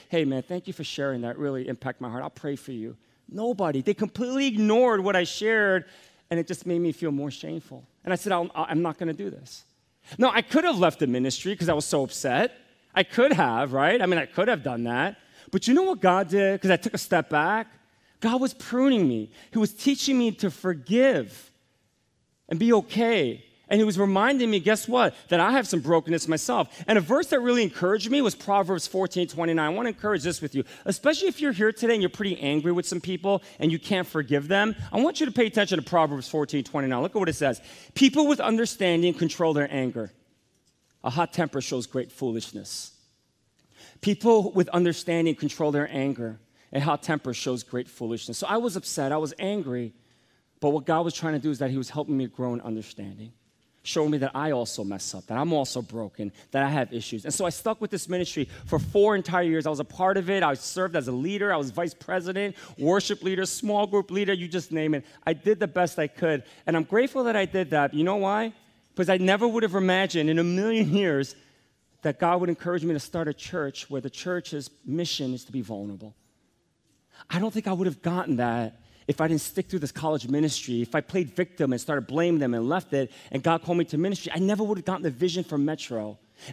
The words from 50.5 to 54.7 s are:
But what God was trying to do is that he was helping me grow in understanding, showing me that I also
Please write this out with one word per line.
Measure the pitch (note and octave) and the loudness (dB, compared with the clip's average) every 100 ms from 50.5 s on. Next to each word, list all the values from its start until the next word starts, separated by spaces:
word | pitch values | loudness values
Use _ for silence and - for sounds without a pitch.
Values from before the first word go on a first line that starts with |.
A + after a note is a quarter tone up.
| _ | _
But | D3 | 0
what | D3+ D#3 | 0 0
God | D#3+ E3+ | 0 0
was | |
trying | - E3 | -4 -4
to | D3+ | -2
do | D3+ | -2
is | C3 | -2
that | C3+ | -2
he | C3+ | -2
was | B2 | -6
helping | D3 D3+ C3+ | -6 -4 -2
me | B2+ | -4
grow | - B2+ A#2+ | -4 -4 -4
in | |
understanding, | - A2 G#2+ - G2+ G2+ A2+ - _ _ _ _ | -6 -8 -10 -14 -16 -16 -18 -20 _ _ _ _
showing | - E3+ D3+ | -6 -2 0
me | D3+ | 0
that | C3 C3+ | -2 -2
I | D#3 | -2
also | C3 A2+ | -2 -4